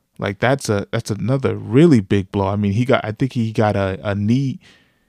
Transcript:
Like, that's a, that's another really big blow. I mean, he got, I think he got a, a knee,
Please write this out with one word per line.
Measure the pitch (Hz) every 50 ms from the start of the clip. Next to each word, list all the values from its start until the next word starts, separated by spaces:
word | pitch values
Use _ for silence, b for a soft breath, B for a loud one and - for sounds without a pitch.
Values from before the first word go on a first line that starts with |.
| _ _ _ -
Like, | - 101 101 -
that's | 113 120 139 135 - -
a, | 107 101 - -
that's | - 117 - -
another | 110 - 92 113 135 139 - 104 101
really | 104 104 101 110 135 170 175 139 113
big | 98 - 107 101 95 -
blow. | - 101 98 95
I | 101
mean, | 104 104 101
he | 98 113 123
got, | 131 120 - -
I | 110
think | 107 - 139 127 -
he | 123 113 113
got | 110 120 110 104 101
a, | 101 98 95 95 - -
a | 104 101
knee, | 101 101 107 120 135 139 131 - - b b b b b b b b b